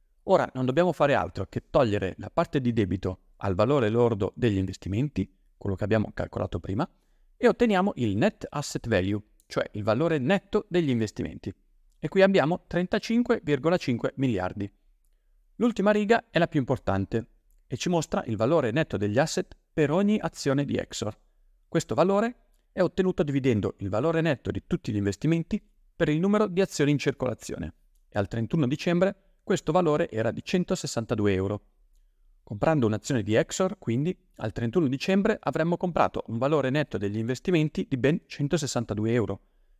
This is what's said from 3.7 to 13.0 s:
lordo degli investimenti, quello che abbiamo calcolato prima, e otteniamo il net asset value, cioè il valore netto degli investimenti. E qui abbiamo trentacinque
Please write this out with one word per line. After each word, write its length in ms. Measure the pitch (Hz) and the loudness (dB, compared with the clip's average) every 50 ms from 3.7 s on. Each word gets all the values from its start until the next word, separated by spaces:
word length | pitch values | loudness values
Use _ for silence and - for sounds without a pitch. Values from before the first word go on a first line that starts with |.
| 143 143 117 104 | 4 2 2 2
lordo 440 | 110 117 120 117 113 98 104 90 - | 2 4 2 2 2 0 -2 -4 -2
degli 220 | - 123 117 104 95 | 0 0 2 2 2
investimenti, 680 | 95 95 92 - - 95 98 107 135 151 - - 190 - _ _ _ _ _ | 0 -2 -6 -8 -8 -4 -2 -2 -2 -2 -2 -4 -4 -4 _ _ _ _ _
quello 200 | - - 101 98 | -10 -6 -6 -6
che 80 | 92 107 | -4 -2
abbiamo 280 | 98 110 110 104 - - | 0 2 2 0 0 -4
calcolato 460 | - 87 - - 101 101 90 - 87 | -8 -8 -6 -6 -6 -6 -4 -6 -8
prima, 280 | - 87 95 110 160 - _ _ _ _ _ _ _ _ _ | -6 -6 -4 -4 -4 -6 _ _ _ _ _ _ _ _ _
e 120 | - - 240 | 0 2 2
otteniamo 440 | 180 - 247 233 208 180 185 202 - | 2 4 2 2 2 2 2 0 0
il 200 | - 123 110 95 | -2 -2 -2 0
net 300 | 101 151 214 - - - - | 2 0 0 0 -2 -10 -10
asset 400 | - 147 143 - - 147 - 120 | -8 -8 -8 -6 -8 -8 -2 0
value, 320 | 113 92 92 98 104 104 - _ _ _ _ | 2 2 2 2 -2 -4 -6 _ _ _ _
cioè 220 | - - - - - - | -8 -4 -4 -4 -4 -6
il 100 | 104 104 | -4 0
valore 360 | 110 107 117 160 170 160 151 | 0 2 2 2 0 0 0
netto 480 | 123 131 196 190 - _ - 214 - - | 0 2 0 0 0 _ -4 -4 -2 -2
degli 220 | 165 180 170 139 | -2 0 2 2
investimenti. 640 | 127 117 110 107 - - 85 76 - - - 104 - _ _ _ _ _ _ _ _ _ | 2 0 0 -2 -4 -6 -8 -8 -8 -10 -12 -12 -12 _ _ _ _ _ _ _ _ _
E 100 | - 156 | -8 -2
qui 140 | - 190 190 | 2 4 6
abbiamo 420 | 196 196 180 131 147 175 175 _ | 6 6 4 4 2 0 -4 _
trentacinque 760 | - - 170 180 180 - 214 | -4 -4 -4 -2 -2 -2 -4